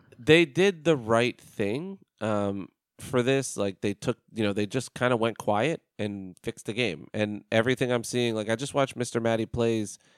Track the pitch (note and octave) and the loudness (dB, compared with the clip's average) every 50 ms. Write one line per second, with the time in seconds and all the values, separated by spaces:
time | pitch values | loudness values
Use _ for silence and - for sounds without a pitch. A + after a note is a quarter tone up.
0 | _ _ - - A#2 B2+ D#3 E3+ E3+ C#3+ C3 E3+ F#3 G3+ F#3 D#3+ D3+ F3 D#3+ C3 | _ _ -20 -2 4 6 8 8 8 6 2 2 2 2 2 2 2 2 2 2
1 | A2+ G#2+ A2+ A2+ A#2+ B2 - - - - - - G#2+ G2 A2 C#3 F3 G3 G3 G3 | 2 2 4 4 4 2 0 -4 -12 -12 -6 -4 -2 -2 -2 -4 -6 -8 -12 -16
2 | _ _ _ _ - A2 G#2+ G#2 G2+ G2+ G2 G2 F2+ - _ _ _ _ _ - | _ _ _ _ -4 -2 -2 0 0 -2 -4 -6 -8 -12 _ _ _ _ _ -18
3 | - - C3+ B2 A#2 C3 C3+ C3+ B2+ - - - G2+ G2 F#2 - - G#2 G2 - | -10 -2 -2 0 2 2 2 0 0 -2 -4 -4 -4 -4 -4 -4 -4 -4 -4 -2
4 | - B2+ A#2 - _ _ - A2 A2 G2+ G2 G#2+ G#2 G2 - C3 - - - - | -4 -4 -4 -6 _ _ -4 -2 0 0 0 0 -2 -2 -2 -4 -6 -6 -4 -2
5 | B2 B2 B2+ A2 A2+ A#2 G#2 - - G#2+ G#2 G#2 A#2+ D#3 E3 - - _ _ - | 0 0 2 2 2 0 -2 -2 -2 0 0 2 0 0 -2 -4 -8 _ _ -8
6 | G#2 G#2 G2+ G2 F#2+ F#2 F2 - - A#2 - - - - G#2 A2+ B2 G#2 D#2+ D2+ | -8 -6 -6 -8 -10 -14 -16 -12 -12 -12 -12 -10 -10 -8 -4 -2 -2 -2 -4 -6
7 | - - - G#2+ G#2+ G#2 G#2 - - - A2 A2+ A2+ B2+ B2+ - C3+ B2 B2 A#2 | -10 -10 -4 -2 -2 -2 -4 -6 -6 0 2 2 2 2 0 0 0 0 0 -2
8 | A2 - - B2 A#2+ A#2 A2 A2 G#2+ G#2+ A2+ A2+ C#3 C#3 - C#3+ C3+ - - A#2 | -2 -2 -2 0 0 0 0 -2 -2 -2 -2 -4 -4 -4 -2 -2 -2 -2 -2 -4
9 | B2 - - A#2+ A#2 A#2 A2+ A2 A2+ - - A#2+ A#2 A#2 A2+ A2 G#2+ G2+ - - | -6 -4 -2 -2 0 0 0 0 -2 -2 -2 0 0 0 0 0 -2 -4 -8 -14
10 | _ _ _ | _ _ _